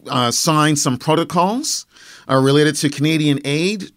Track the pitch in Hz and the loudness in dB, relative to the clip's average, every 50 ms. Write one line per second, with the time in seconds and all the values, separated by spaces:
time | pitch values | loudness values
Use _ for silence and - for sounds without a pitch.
0 | - - 135 127 123 117 117 - - 170 160 151 151 151 156 143 - 147 123 120 | -10 -4 -2 0 0 0 0 -2 0 0 2 2 2 2 2 0 0 -2 -2 -2
1 | - 156 156 165 170 - - 175 170 190 220 254 311 - - - - _ _ - | -2 0 0 0 0 -2 0 0 0 0 0 -2 -4 -6 -6 -8 -8 _ _ -20
2 | - - - - - - 127 135 131 135 139 147 151 151 147 - - 147 - - | -20 -20 -20 -14 -4 0 2 2 4 4 4 4 4 2 2 0 -2 -2 -2 -2
3 | 143 156 160 156 151 147 143 139 - 139 143 156 170 190 214 202 - - _ | -2 0 0 0 2 0 0 0 -2 -4 -4 -2 -2 -2 -4 -4 -8 -12 _